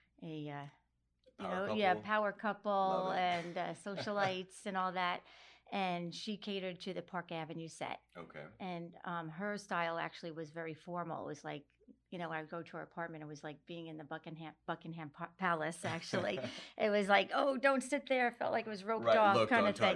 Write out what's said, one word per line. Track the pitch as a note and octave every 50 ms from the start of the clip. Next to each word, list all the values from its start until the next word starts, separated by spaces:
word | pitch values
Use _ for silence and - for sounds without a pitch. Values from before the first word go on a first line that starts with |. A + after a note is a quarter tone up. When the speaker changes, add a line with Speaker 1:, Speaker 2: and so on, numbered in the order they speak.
| _ _ _ _ -
Speaker 1:
a, |
a, | E3 D#3 D#3 D3 D3
uh, | C#3+ C#3+ C#3+ D3 - _ _ _ _ _ _ _ _ _ _ - _ -
you | G3+
Speaker 2:
Power | F#3 F#3 F#3 G3 G3+
Speaker 1:
know, | G#3+
yeah, | G#3+ G3+ F#3 F3+
Speaker 2:
couple. | G3+ G#3
Speaker 1:
power | G3+ G#3+ G#3+ G#3+ G3+ G3
couple | - - G#3+ G3 - - G#3 G3+
Speaker 2:
Love | G3 F#3+ F#3+ F#3+ F#3 F#3 F#3 F#3+
it. | F#3
Speaker 1:
and, | F3+ F3+ F3 E3+ E3 F3 E3+ F3+
uh, | E3+ E3+ E3
Speaker 2:
<laughs> | - -
Speaker 1:
socialites | G3+ G3 - - G#3+ G#3 G3+ G3 F#3+ F#3 F#3 F#3 - - - -
and | G#3 F#3+
all | F#3 F#3 F#3
that. | F3 F#3 F3+ F3 F3+ - - - - - - - - - _ - -
And | G3+ F#3+ F#3 F3 F3 F3 E3+ E3
she | - - A3 G#3
catered | F#3 - G#3+ G3 G3 F#3 F#3 F3+ F3 -
to | G3+ F3
the | F3
Park | E3+ - - F3 E3+ F3 F3
Avenue | D#3+ D#3+ D3+ E3 E3 E3
set. | D#3+ - - - - - - - _ _ -
Speaker 2:
Okay. | - - - - D3 D#2 - -
Speaker 1:
And, | G#3 F#3 F3+ E3+ E3+ E3+ F3 - -
um, | F3+ F3 E3+ E3 D#3+
her | D#3 E3 G3+ G#3 G#3
style | G3+ G3+ - G3 F3 E3+ E3 E3
actually | E3 D#3 D#3+ - - - E3+ D#3
was | D#3+ D#3+ D3
very | D3+ E3 E3 E3 D#3
formal. | D3 - F3+ F3 F3 E3+ E3 D#3 C#3 F#2+
It | C#3+
was | D3+ - -
like, | D#3 D3+ - - _ _ _ _ - - _ _ _
you | - F3
know, | F3 D#3+
I | D#3+ D#3 D#3
would | D3
go | F3 E3+
to | D#3+ - -
her | E3 D3+
apartment, | D3+ - F3 E3+ E3 D#3+ D#3 D3+
it |
was | D3+ D3+ D3 -
like | D3+ D3 D3 _
being | - F3 E3+ E3
in | D#3+ D#3
the | D#3 D#3
Buckingham, | - D#3+ D#3+ - E3+ E3 D#3 E3 D#3 - - _
Buckingham | - E3 E3 - F3 E3 E3 D#3+ D3 -
Pa-, | - E3+ E3+ - -
Palace, | F#3+ F3+ E3+ D#3+ D#3 D#3 E3+ - -
actually. | E3+ D#3+ E3 - - - - - - - - - - - -
Speaker 2:
<laughs> | - - -
Speaker 1:
It | - - G#3+
was | G3+ G#3 G3+ F#3+
like, | G3+ G3 F#3+ G3 -
"Oh, | C4+ C4+ C#4+ C4+
don't | B3 A#3 C#4 C4+ C4 B3+
sit | - D4 C#4+ -
there." | - C4 B3+ B3 A#3+
It | A#3+ -
felt | - - -
like | A3+ A3
it | A3+
was | G#3+ F#3 F#3+
roped | G#3 A#3 A3 A3+
Speaker 2:
Right, | A3+ A3
Speaker 1:
off | A3 G#3+ G3+ G3
Speaker 2:
look, | G#3+ A3 -
Speaker 1:
kind | - A3+ -
Speaker 2:
don't | G#3
Speaker 1:
of | - - A3+ F#3+ F#3